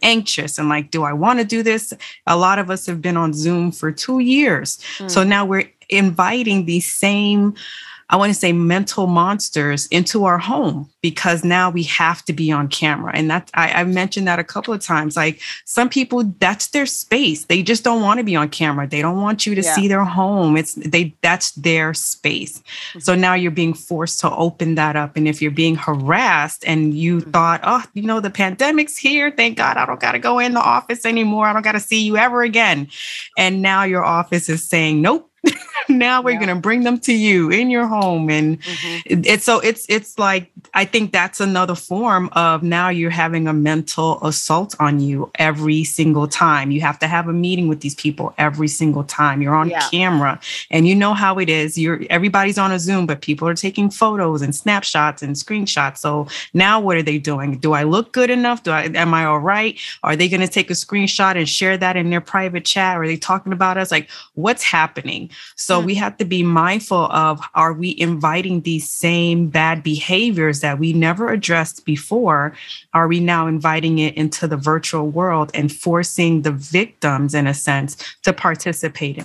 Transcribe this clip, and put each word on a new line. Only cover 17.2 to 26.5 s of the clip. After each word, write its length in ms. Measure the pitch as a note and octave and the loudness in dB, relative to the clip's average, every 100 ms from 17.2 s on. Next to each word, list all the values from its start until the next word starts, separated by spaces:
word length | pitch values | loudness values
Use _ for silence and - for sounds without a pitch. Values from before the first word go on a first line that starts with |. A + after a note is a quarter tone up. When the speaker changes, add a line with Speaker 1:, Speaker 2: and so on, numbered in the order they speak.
| B3+ D4+ - | 2 -2 0
Speaker 1:
They 160 | F3+ | 0
just 200 | F3+ A3+ | 2 0
don't 200 | A#3+ A#3 | 2 2
wanna 200 | G3+ A#3 | 2 2
be 140 | G#3+ E3 | 2 0
on 140 | D3+ | 0
camera. 360 | - D#3+ C#3+ C#3 | 0 -2 -2 -4
They 160 | D3 | -2
don't 180 | D#3 F#3+ | -2 0
want 260 | G3+ G#3 G#3+ | 0 -2 -2
you 80 | |
to 80 | G3 | 0
Speaker 2:
Yeah. 120 | F3 | 0
Speaker 1:
see 140 | D#3+ G3 | 2 2
their 160 | G3 | 2
home. 520 | F#3+ F3 F#3+ G3+ D#3+ D#3 | 2 2 2 2 4 2
It's, 180 | D#3+ | 0
they, 400 | - D#3 E3+ E3+ - | -6 -2 0 0 0
that's 280 | E3+ F3+ - | 0 0 -2
their 400 | - E3 D#3+ D#3+ | -2 0 0 0
space. 640 | D#3 - - D3 - - - | -4 -6 -6 -4 -4 -8 -14
Speaker 2:
Mm-hmm. 420 | - - - F3 | -18 -16 -14 -4
Speaker 1:
So 140 | C#3 | 0
now 200 | F#3 F#3 | 2 4
you're 160 | F#3 F3 | 2 0
being 240 | D#3 E3 | 0 0
forced 460 | D#3+ - E3 E3 - | -2 -6 -6 -4 -2
to 100 | D#3+ | -2
open 440 | - E3+ - E3 D#3+ | 0 -2 -2 -2 0
that 200 | D3+ D3+ | 0 -2
up. 200 | D3 D#3 | -4 0
And 100 | D#3 | 0
if 140 | D3+ | 0
you're 80 | D3+ | -2
being 260 | D3 E3 D#3+ | 2 2 2
harassed 840 | - D3 C3+ F3+ B3+ D#3+ D3+ | -2 -2 2 2 2 2 0